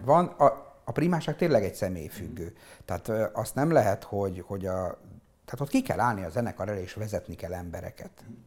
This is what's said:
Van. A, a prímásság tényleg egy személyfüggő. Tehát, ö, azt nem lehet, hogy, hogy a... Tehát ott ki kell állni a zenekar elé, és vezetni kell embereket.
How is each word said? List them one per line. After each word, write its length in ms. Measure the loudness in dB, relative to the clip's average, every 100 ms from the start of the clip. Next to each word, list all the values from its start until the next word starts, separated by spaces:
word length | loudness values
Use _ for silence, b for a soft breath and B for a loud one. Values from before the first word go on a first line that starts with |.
| 4
Van. 200 | 4 4
A, 180 | 6 6 6 -6 -14
a 80 | -6
prímásság 440 | 0 2 2 -2 0
tényleg 280 | 4 4
egy 100 | 2 -2
személyfüggő. 800 | -4 -4 -8 -10 -10 -8 -10 B B B -6
Tehát, 220 | -6 -2
ö, 160 | 0 0
azt 220 | 0 -2 0
nem 160 | 6
lehet, 320 | 6 6 2
hogy, 400 | -2 -2 -2 -4 -8
hogy 180 | -6 -4
a... 320 | -2 -4 -6 -14 -20 -20 _ -12
Tehát 140 | -8
ott 80 | 0
ki 120 | 0
kell 180 | 2 2
állni 240 | 2 0
a 60 | -2
zenekar 400 | -2 -2 -4 -4
elé, 120 | -4
és 120 | -6
vezetni 420 | -8 -4 -4 -6 -10
kell 180 | -8
embereket. 580 | -8 -8 -8 -10 -12 -16 -16 -20 -20